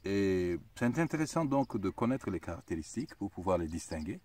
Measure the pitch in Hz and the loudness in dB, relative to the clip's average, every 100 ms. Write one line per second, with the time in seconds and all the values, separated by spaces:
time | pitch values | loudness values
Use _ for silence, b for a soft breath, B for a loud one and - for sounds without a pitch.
0 | 95 101 98 92 90 87 - - 120 139 | 2 2 4 4 2 -2 -6 -2 0 2
1 | 165 151 156 165 151 139 131 107 95 - | 0 0 0 0 2 2 2 0 -2 0
2 | 117 135 - 90 - 85 - 82 - - | 0 0 -2 -4 -4 -10 -4 -4 -4 -6
3 | - - 101 - 87 90 82 82 - 80 | -8 -6 -8 -4 2 2 2 -4 -6 -6
4 | 76 67 | -6 -8